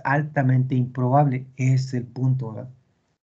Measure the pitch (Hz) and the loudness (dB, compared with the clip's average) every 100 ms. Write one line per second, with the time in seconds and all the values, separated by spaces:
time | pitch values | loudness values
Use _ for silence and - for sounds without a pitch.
0 | - 139 151 139 127 131 131 131 123 131 | -2 0 0 0 2 2 2 0 -2 -2
1 | 123 139 147 127 - - 131 131 131 123 | 2 4 2 0 -8 -4 0 2 0 -6
2 | 113 127 131 131 113 107 127 - _ _ | -8 -4 0 0 -4 -10 -14 -18 _ _
3 | _ _ _ | _ _ _